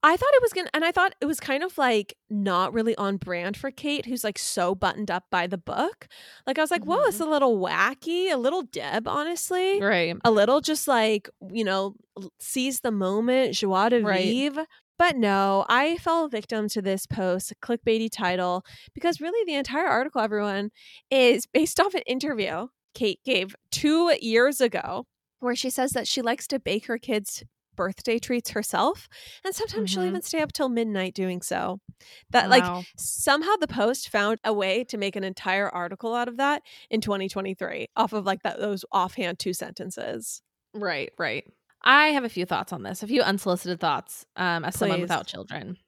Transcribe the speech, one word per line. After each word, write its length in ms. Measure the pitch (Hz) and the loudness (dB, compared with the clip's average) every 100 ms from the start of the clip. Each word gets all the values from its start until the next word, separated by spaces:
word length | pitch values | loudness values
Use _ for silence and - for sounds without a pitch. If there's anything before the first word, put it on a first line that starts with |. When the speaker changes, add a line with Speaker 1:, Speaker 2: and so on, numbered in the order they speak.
Speaker 1:
I 140 | 302 349 | 6 4
thought 120 | 539 | 4
it 100 | 571 | 4
was 100 | 494 | 4
gonna, 180 | - 349 | 0 -2
and 100 | 339 | 0
I 80 | 330 | 0
thought 220 | 349 370 - | 4 2 2
it 60 | 285 | -4
was 140 | 320 | -2
kind 220 | - 269 | -2 -2
of, 140 | 359 - | -2 0
like, 400 | 269 220 202 - _ | 2 2 0 -10 _
not 420 | 214 196 180 185 | -4 0 2 0
really 220 | 214 220 226 | 0 0 0
on 200 | 202 196 | -2 -2
brand 400 | - 175 175 208 | -4 -4 -4 -6
for 140 | 277 | -8
Kate, 360 | 262 302 294 233 | -6 -4 -4 -4
who's, 180 | 247 | -4
like, 140 | 214 202 | -4 -4
so 360 | - - 180 | -6 0 0
buttoned 360 | 190 190 190 208 | 2 -2 -2 -4
up 140 | 180 - | -6 -2
by 160 | 185 175 | -2 -2
the 120 | 180 | -4
book. 480 | - - 320 453 - - - - - | -6 -2 -2 -4 -18 -20 -20 -14 -6
Like, 100 | 269 | -2
I 40 | |
was 80 | 311 | 0
like, 140 | 349 | 0
"Whoa, 180 | 214 381 | 0 2
it's 120 | 554 214 | 2 2
Speaker 2:
Mm-hmm. 100 | 311 | 0
Speaker 1:
a 20 | |
little 280 | 302 269 220 | 2 4 4
wacky, 760 | 180 160 196 277 - 339 370 | 2 2 0 0 -4 -2 0
a 40 | 294 | 2
little 260 | 240 349 | 0 0
Deb, 440 | 269 - 135 196 233 | -6 -8 -4 -4 -2
honestly." 720 | - 302 349 - 370 370 403 | -2 -2 -4 -4 0 0 2
Speaker 2:
Right. 340 | 202 196 170 170 | 2 2 0 2
Speaker 1:
A 60 | 233 | 4
little 300 | 214 208 277 | 6 6 4
just, 280 | 294 311 - | 2 -2 2
like, 400 | 254 220 214 - - 185 | 2 4 0 -4 -20 -10
you 120 | 196 | -4
know, 320 | 208 190 196 202 _ - | 0 0 -2 -8 _ -18
l-, 120 | 190 _ | -18 _
seize 420 | - - 254 254 | -8 -2 -2 -2
the 120 | 247 | -2
moment, 640 | 214 185 202 233 254 262 | 0 0 0 2 2 2
joie 340 | 202 202 185 214 | 0 0 4 4
de 100 | 240 | 4
Speaker 2:
Right. 240 | 214 190 196 | 4 2 2
Speaker 1:
vivre. 380 | 240 277 285 320 _ _ _ | 2 0 -2 -8 _ _ _
But 180 | 349 285 | 2 4
no, 480 | 214 196 196 196 - | 2 4 4 2 4
I 280 | 240 294 339 | 4 4 0
fell 300 | - 330 311 | 0 0 0
victim 400 | 233 208 226 208 | -4 -4 -4 -2
to 100 | 220 | -2
this 220 | 196 196 - | -2 -2 -2
post, 460 | - 185 180 - - | -2 0 0 -4 -12
clickbaity 480 | - 233 - 226 226 | -4 -2 2 2 0
title, 540 | - 190 180 180 180 - - - | -2 -2 0 0 -2 -6 -20 -18
because 260 | - 339 311 | -4 -2 -2
really 240 | 311 440 392 | -2 -2 0
the 80 | 294 | -2
entire 280 | 269 262 349 | -2 -2 2
article, 340 | - 269 269 | 2 0 -2
everyone, 500 | 220 208 208 196 202 _ - - _ | 0 0 -2 -2 -6 _ -20 -20 _
is 340 | 269 254 254 - | 4 6 6 4
based 320 | 320 320 - | 0 2 2
off 140 | 392 | 2
an 80 | 359 - | 2 -4
interview 640 | 254 285 247 196 160 247 _ _ | -4 -2 -4 -4 -4 -8 _ _
Kate 260 | - 214 - | -4 -4 -4
gave 300 | - 233 190 - _ | -2 -2 -2 -10 _
two 420 | - 294 320 339 311 | -2 2 4 4 2
years 400 | 226 226 254 285 | 2 4 4 4
ago, 460 | 247 - - 190 254 _ _ _ | 0 0 -6 -8 -10 _ _ _
where 140 | 247 | -4
she 160 | 247 254 | -2 -2
says 200 | 254 262 | 0 0
that 160 | 254 208 | 0 -2
she 120 | - | -2
likes 240 | 226 240 - | 0 -2 -2
to 100 | 269 | -4
bake 280 | - 196 - | -2 -4 -2
her 120 | 233 | -6
kids 460 | - 214 202 - - _ _ - | -2 -2 -2 -12 -14 _ _ -6
birthday 420 | 190 196 - 233 | -4 -4 -2 -2
treats 320 | - 247 - | 0 -4 -2
herself, 580 | - 220 180 226 403 - - - - | -6 -2 2 2 0 -8 -20 -20 -10
and 100 | 381 | -8
sometimes 340 | 381 440 427 427 | -6 -4 -2 -2
she'll 140 | 381 | 0
Speaker 2:
Mm-hmm. 60 | 370 | 0
Speaker 1:
even 140 | 370 | -2
stay 180 | - 330 | -4 -2
up 80 | 302 | -2
till 160 | - 269 | -2 0
midnight 460 | 233 226 202 185 | 0 0 0 -2
doing 280 | - 185 180 | -2 -4 -4
so. 360 | - 180 - 196 - - - - _ | -4 -4 -2 -6 -12 -20 -20 -20 _
That, 200 | 247 - | 2 6
like, 140 | 254 | 6
Speaker 2:
Wow. 180 | 180 180 180 - | 6 -2 -8 -10
Speaker 1:
somehow 580 | - - - 277 320 | -8 -4 2 2 4
the 140 | 415 311 | 2 0
Post 400 | 226 214 262 - | 0 0 0 -2
found 320 | 214 202 220 | 0 0 0
a 100 | - | 0
way 300 | 208 190 196 | 0 2 0
to 160 | 247 220 | -2 -4
make 160 | 196 | -4
an 80 | 196 | -4
entire 460 | 190 190 - 190 202 | -6 -6 -2 0 0
article 440 | 180 175 190 233 | -2 -6 -6 -4
out 140 | 240 240 | -4 -4
of 120 | 240 | -2
that 240 | 277 294 - - - | 0 0 -4 -20 -4
in 100 | 220 | -2
twenty 280 | 214 202 190 | 0 -2 -2
twenty-three 580 | 196 190 190 - - - | -4 -6 -6 -6 -6 -8
off 180 | - 185 | -2 0
of, 140 | 214 196 | 0 -2
like, 160 | 190 | -2
that, 160 | 208 - | -4 -4
those 260 | 208 196 - | -4 -4 -2
offhand 480 | 196 185 - 185 180 | -2 -2 -2 -6 -4
two 140 | - | -6
sentences. 880 | 185 - 180 185 - - 233 226 - _ _ _ | -6 -8 -12 -12 -8 -8 -8 -10 -14 _ _ _
Speaker 2:
Right, 380 | - 202 151 - _ | -8 -4 -4 -6 _
right. 240 | 160 143 - _ _ _ | -4 -4 -8 _ _ _
I 280 | - 269 302 | 6 6 6
have 160 | 285 | 4
a 40 | 240 | 0
few 180 | 202 180 | -4 -2
thoughts 260 | 170 - | -2 -4
on 100 | 175 | -8
this, 220 | 190 190 | -8 -8
a 20 | 208 | -2
few 160 | 247 | 2
unsolicited 560 | 214 196 - 180 180 175 | 2 0 0 -2 -2 -4
thoughts, 480 | 170 139 - - - | -2 -2 -6 -16 -16
um, 300 | - 180 170 | -4 -2 0
as 120 | 156 - | -2 -2
someone 220 | 202 180 | 0 0
Speaker 1:
Please. 40 | |
Speaker 2:
without 260 | 175 170 - | 0 -2 -4
children. 480 | - 95 - 104 180 | -12 -10 -10 -10 -14